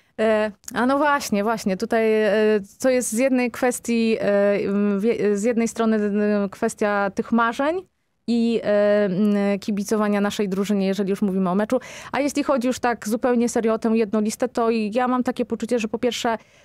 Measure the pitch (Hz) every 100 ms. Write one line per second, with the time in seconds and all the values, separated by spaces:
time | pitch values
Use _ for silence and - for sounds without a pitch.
0 | _ - 220 214 214 208 - - 247 277
1 | 294 285 285 202 202 226 208 185 226 233
2 | 220 220 214 208 214 214 196 - 262 254
3 | 226 214 269 254 247 - 254 247 - 233
4 | 226 226 202 202 202 202 - 202 208 196
5 | 220 - 202 208 214 233 226 - 226 220
6 | 208 208 208 208 202 - 226 - 208 202
7 | 202 196 220 233 233 233 277 349 - _
8 | _ _ - 233 233 226 - 208 208 208
9 | 208 185 208 202 202 202 - 202 202 220
10 | 214 208 202 - 208 190 196 208 190 196
11 | 196 196 208 185 185 185 214 254 - -
12 | - - 285 - 294 269 247 247 247 233
13 | 214 226 262 247 233 247 220 220 233 220
14 | 214 220 214 - 247 - 226 233 214 226
15 | 247 254 254 247 240 226 220 247 214 226
16 | 247 226 240 226 - _